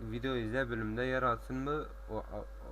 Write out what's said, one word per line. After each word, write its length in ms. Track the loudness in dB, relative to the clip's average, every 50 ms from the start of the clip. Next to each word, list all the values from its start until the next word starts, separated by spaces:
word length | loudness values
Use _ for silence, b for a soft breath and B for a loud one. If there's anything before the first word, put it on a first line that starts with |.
video 340 | -6 -4 -2 0 0 2 2
izle 340 | 2 2 2 2 2 2 2
bölümünde 320 | 0 0 0 0 0 2
yer 220 | 2 2 2 4 4
alsın 340 | 4 4 4 0 -4 -2
mı? 280 | -2 0 0 0 0 -2 -4 -8 -10 -8 -4
O, 140 | -4 -4 -4 -4 -6 -6 -6 -6 -8 -10 -8 -8